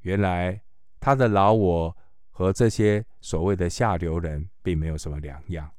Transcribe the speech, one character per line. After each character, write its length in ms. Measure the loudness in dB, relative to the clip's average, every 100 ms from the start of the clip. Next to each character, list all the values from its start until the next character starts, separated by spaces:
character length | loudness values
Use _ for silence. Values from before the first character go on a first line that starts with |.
原 180 | -2 0
来 420 | 2 0 -2 -4 -12 -20 -20 -4
他 160 | 0 4
的 100 | 4
老 260 | 6 6
我 440 | 6 4 2 -2 -8 -18 -20 -18
和 220 | -2 -2
这 160 | 4 2
些 360 | 4 2 2 -4 -14
所 220 | -6 -2
谓 140 | 0 0
的 120 | -2
下 280 | 0 -2 0
流 240 | -2 -4
人 280 | -4 -6 -8 -8
并 160 | -4 -2
没 80 | -2
有 100 | -6
什 140 | -8
么 80 | -10
两 240 | -10 -12 -10
样。 200 | -10 -10